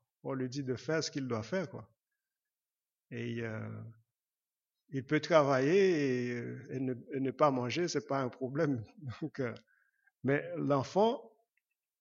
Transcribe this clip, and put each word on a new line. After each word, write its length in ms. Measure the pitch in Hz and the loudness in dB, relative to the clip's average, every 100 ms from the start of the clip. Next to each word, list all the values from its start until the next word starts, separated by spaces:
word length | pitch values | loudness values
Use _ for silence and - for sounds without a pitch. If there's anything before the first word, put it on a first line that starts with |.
| _ _ | _ _
on 100 | 139 | -6
lui 140 | 135 127 | -4 -4
dit 160 | 135 | -4
de 120 | 131 120 | -4 -4
faire 280 | - 160 | -2 -2
ce 80 | 151 | -2
qu'il 160 | 147 131 | -4 -4
doit 160 | 117 | -4
faire, 260 | 107 190 160 | -2 -4 -4
quoi. 200 | - - _ _ _ _ _ _ _ _ _ _ _ - | -8 -16 _ _ _ _ _ _ _ _ _ _ _ -14
Et, 300 | 117 120 117 | -8 -6 -4
euh, 280 | 113 110 110 110 113 - _ _ _ _ _ _ _ _ _ | -4 -6 -8 -10 -12 -16 _ _ _ _ _ _ _ _ _
il 160 | 135 135 | -8 0
peut 140 | 151 | 0
travailler 1080 | 151 165 139 131 139 190 190 165 139 123 123 | 6 6 6 4 4 6 6 4 2 0 -2
et, 40 | |
euh, 360 | 120 123 123 - | -4 -6 -10 -8
et 100 | 135 | -4
ne, 140 | 131 120 - | -4 -4 -6
et 60 | 135 | -4
ne 120 | 131 | -2
pas 200 | 123 151 | 4 4
manger, 360 | 131 123 131 175 | 4 0 0 -2
c'est 200 | 147 - | -2 -2
pas 140 | 139 | -2
un 80 | 127 | -2
problème. 540 | - 131 139 151 127 101 - | -4 -4 0 0 0 -4 -12
<laughs> 200 | 147 107 | -12 -8
Donc, 180 | 156 - | -8 -4
euh, 140 | 123 110 - _ _ _ _ _ | -6 -6 -14 _ _ _ _ _
mais 200 | 123 143 147 165 | 0 0 0 -4
l'enfant, 720 | 143 139 123 185 226 269 - _ _ _ _ _ _ _ | 0 2 2 4 4 2 -6 _ _ _ _ _ _ _